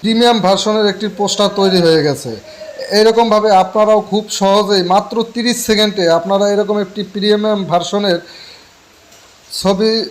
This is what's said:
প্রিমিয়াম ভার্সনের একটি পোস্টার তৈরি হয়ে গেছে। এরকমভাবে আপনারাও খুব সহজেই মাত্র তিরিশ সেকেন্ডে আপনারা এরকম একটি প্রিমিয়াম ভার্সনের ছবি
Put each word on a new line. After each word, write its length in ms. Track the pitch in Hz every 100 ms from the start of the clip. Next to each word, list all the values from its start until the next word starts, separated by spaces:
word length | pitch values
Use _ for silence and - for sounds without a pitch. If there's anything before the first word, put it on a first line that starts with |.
প্রিমিয়াম 380 | 214 226 240 233 180
ভার্সনের 400 | 190 214 214 208
একটি 140 | 190 214 -
পোস্টার 320 | 202 - 202 202
তৈরি 200 | 196 185 170
হয়ে 180 | 160 147
গেছে। 260 | 135 127 110 - - - - - 202
এরকমভাবে 500 | 220 226 233 214 214 190
আপনারাও 380 | 185 214 214 214 202
খুব 140 | 202 214 -
সহজেই 420 | 196 202 196 202 175
মাত্র 220 | 190 208 220 226
তিরিশ 220 | 233 233 233 -
সেকেন্ডে 360 | 214 214 202 175 170
আপনারা 260 | 180 196 202
এরকম 220 | 202 202 208
একটি 160 | 196 208 196
প্রিমিয়াম 480 | 208 202 208 214 208 175
ভার্সনের 480 | 175 170 202 208 175 - - - - - _ _ _ _ - - _ _ -
ছবি 300 | 185 196 220 226 202